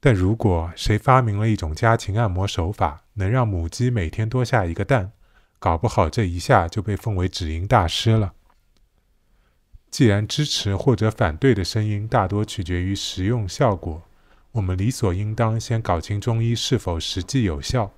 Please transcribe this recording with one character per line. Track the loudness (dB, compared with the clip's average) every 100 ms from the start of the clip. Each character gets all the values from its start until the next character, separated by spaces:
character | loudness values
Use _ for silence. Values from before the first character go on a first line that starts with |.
但 | 4
如 | 4 2
果 | 2 2 2 -2
谁 | -4 0 0
发 | 4 4
明 | 4 0
了 | 0
一 | 0
种 | -2
家 | 0 2 2
禽 | 0 0
按 | 0
摩 | 0 -2
手 | -2 -2
法， | 0 -2 -4 _
能 | -4 0
让 | 0 0
母 | 0 -4
鸡 | -2 0
每 | 0 -2
天 | -2 -2
多 | 0
下 | 0 0
一 | 0
个 | -2
蛋， | 0 0 0 -10 _ _ _ _
搞 | 0 0
不 | 0
好 | 2 0
这 | 2
一 | -2 -2
下 | 4 4 4
就 | -4
被 | -4 -4
奉 | -4 -2
为 | -2
止 | -2 -6
盈 | -4 2
大 | 2 2
师 | 0 2
了。 | 2 0 -8 _ _ _ _ _ _ _ _ _ _ _ _ _ -20 _
既 | 2 4
然 | 4 0
支 | -2 -2
持 | -2 -2 0
或 | 2 2
者 | 0
反 | 0 -2 2
对 | 2
的 | 2
声 | 0 -2
音 | -2 -2 0
大 | 0 2
多 | 0
取 | -2 -4
决 | -4 -2
于 | -2
实 | -4 -6 -4
用 | -2 -2 -4
效 | 0 0 0
果， | -4 -10 -12 _ _ _ _
我 | -4
们 | -2 0
理 | 0
所 | 0 -2
应 | 0 -4
当 | -2 0 0
先 | -2 -4
搞 | 0 -2
清 | -2 -4
中 | -2 0
医 | 0
是 | 0 0 -2
否 | 0 -4
实 | -4 -6
际 | -2 0
有 | 0 -2
效。 | -2 -2 -2